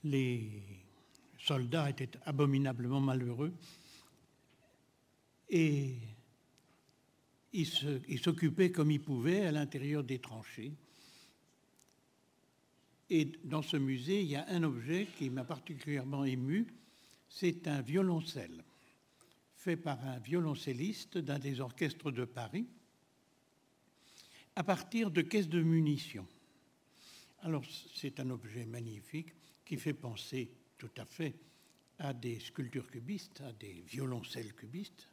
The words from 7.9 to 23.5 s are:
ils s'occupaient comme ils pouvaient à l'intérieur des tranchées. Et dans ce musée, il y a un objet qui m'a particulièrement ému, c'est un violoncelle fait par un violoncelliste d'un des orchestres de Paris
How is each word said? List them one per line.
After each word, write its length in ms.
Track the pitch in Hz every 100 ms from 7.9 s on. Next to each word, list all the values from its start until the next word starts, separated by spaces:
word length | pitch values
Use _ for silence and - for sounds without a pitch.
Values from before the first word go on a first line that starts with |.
| 135 -
ils 100 | 123
s'occupaient 540 | 175 160 160 165 180
comme 180 | 180 151
ils 100 | 147
pouvaient 460 | 147 127 131 190 190
à 60 |
l'intérieur 500 | 151 147 143 139 147
des 160 | 131 127
tranchées. 540 | - 110 - - 117 151 - - - - - _ _ _ _ _ _ _ _ _ _ _ _ _ _ _ _ _ _
Et 220 | 165 147 -
dans 180 | - 151
ce 140 | 151 151
musée, 460 | 135 131 131 202
il 80 | 175
y 60 | 143
a 120 | 160
un 160 | 180
objet 420 | 160 120 120 175 208 -
qui 140 | 135
m'a 140 | 131
particulièrement 800 | 123 143 - 143 147 143 127 139
ému, 420 | 139 127 131 185 233 - - _ - - _
c'est 400 | - 180 170 165
un 140 | 143
violoncelle 800 | 117 165 190 165 160 135 87 123 - _ - _ _ _ - _ _
fait 220 | - 185 165
par 280 | 165 127
un 140 | 135 123
violoncelliste 1000 | 110 170 160 131 - 123 180 208 - 180
d'un 200 | 139 143
des 220 | 135 127
orchestres 500 | 127 - 156 - 151
de 140 | 123
Paris 420 | 120 - 113 185 240 - _ _ _ _ _ _ _